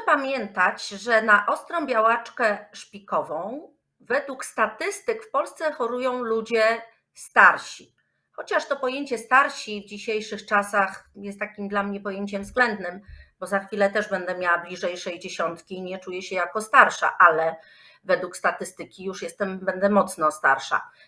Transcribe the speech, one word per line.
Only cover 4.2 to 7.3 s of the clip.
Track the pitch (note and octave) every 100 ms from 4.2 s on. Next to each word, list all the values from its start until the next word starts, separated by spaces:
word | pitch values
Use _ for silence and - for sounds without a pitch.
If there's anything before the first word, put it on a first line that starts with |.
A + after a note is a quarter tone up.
| C#4+ C4 -
statystyk | - A3+ - F4+ G4+ - A3
w | -
Polsce | C#4 E4 - D#4
chorują | D4 A#3 B3 B3+ B3
ludzie | A#3 A3+ A3 A3+ A3 A3+ - _ _
starsi. | - -